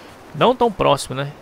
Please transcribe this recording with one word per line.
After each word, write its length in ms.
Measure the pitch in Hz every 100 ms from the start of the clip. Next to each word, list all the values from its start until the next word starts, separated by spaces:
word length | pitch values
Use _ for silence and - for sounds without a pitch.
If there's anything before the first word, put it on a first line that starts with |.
| - - - 151
não 180 | 185
tão 160 | 254 240
próximo, 460 | 196 139 143 - 131
né? 160 | 143 147